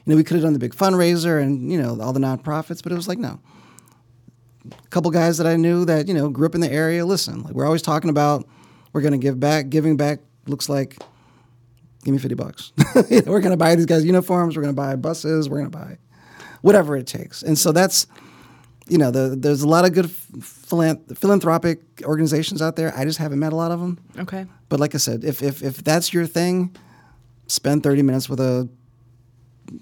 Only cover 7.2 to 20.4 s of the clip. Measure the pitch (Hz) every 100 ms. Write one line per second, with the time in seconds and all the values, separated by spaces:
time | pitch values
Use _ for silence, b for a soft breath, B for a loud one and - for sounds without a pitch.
7.2 | - 160 - 123 143 160 156 151 165 147
8.2 | 147 147 - b b b b 151 147 139
9.2 | 139 127 143 156 135 151 156 147 147 147
10.2 | _ _ - 139 - 139 131 - - b
11.2 | b b b b _ _ _ _ 135 135
12.2 | 131 123 - - - - - 254 - 233
13.2 | - 196 185 180 165 170 165 165 160 185
14.2 | 180 180 170 156 143 139 139 131 147 165
15.2 | 151 160 143 143 143 151 - - _ B
16.2 | B B B B 190 208 147 139 127 -
17.2 | - - 165 151 175 160 190 - - B
18.2 | B B B B B B - 170 131 131
19.2 | 131 135 147 143 147 160 185 175 170 -
20.2 | - -